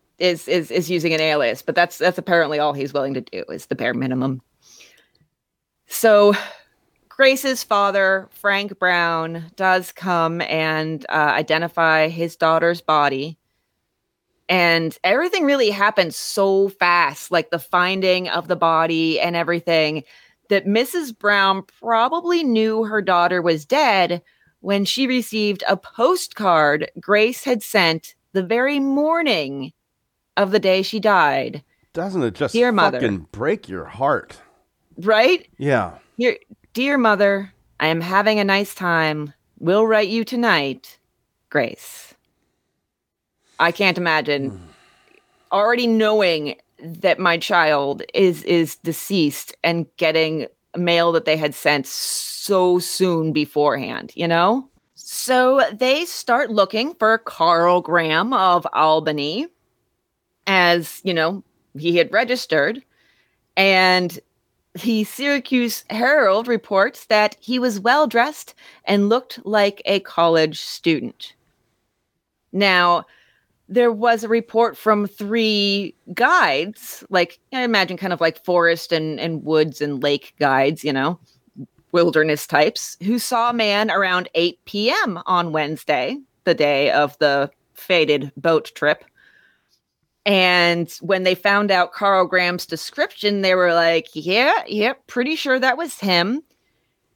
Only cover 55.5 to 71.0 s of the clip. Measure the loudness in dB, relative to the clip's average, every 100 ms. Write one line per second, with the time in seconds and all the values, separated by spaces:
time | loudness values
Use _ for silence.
55.5 | 2 0 0 0 0 -2 -8 -2 0 0
56.5 | 0 0 0 -4 -2 0 0 -2 -2 2
57.5 | 4 4 2 2 0 2 0 0 0 2
58.5 | 2 0 0 2 2 0 -4 -4 -6 -8
59.5 | _ _ _ _ _ _ _ _ _ -2
60.5 | 2 4 2 -2 -8 -6 -2 -2 -4 -12
61.5 | _ _ -8 0 0 2 0 0 -2 -2
62.5 | 0 0 -2 -12 _ _ _ _ _ _
63.5 | 0 4 4 4 2 0 -6 -18 _ _
64.5 | _ _ -8 -2 -2 -2 -4 -2 -2 0
65.5 | -2 0 -4 -8 -2 2 4 4 2 0
66.5 | -4 0 0 0 -2 0 2 2 -2 -6
67.5 | -2 -2 -2 2 2 2 2 0 -4 -16
68.5 | -20 -20 -12 -2 2 2 0 -2 -12 -2
69.5 | 2 2 0 -2 -2 -2 0 2 4 2
70.5 | -2 -12 -6 -2 -2